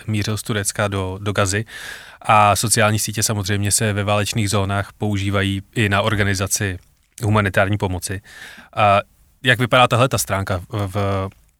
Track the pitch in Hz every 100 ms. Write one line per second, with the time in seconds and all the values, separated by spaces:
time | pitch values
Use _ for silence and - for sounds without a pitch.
0 | - 107 101 107 - 107 98 - 104 98
1 | 92 95 104 101 98 101 110 - - -
2 | - - - 110 104 98 110 117 107 107
3 | - 107 104 104 95 101 101 - 107 101
4 | 101 104 101 120 101 104 95 101 98 -
5 | 107 101 98 98 98 98 - 123 104 98
6 | 107 104 101 95 95 - 101 90 _ _
7 | _ - 104 107 101 98 98 104 98 90
8 | - 95 - - - - - - 104 101
9 | - _ _ _ 127 117 123 127 123 117
10 | 120 110 - 98 98 92 90 107 98 101
11 | 98 98 98 - _ _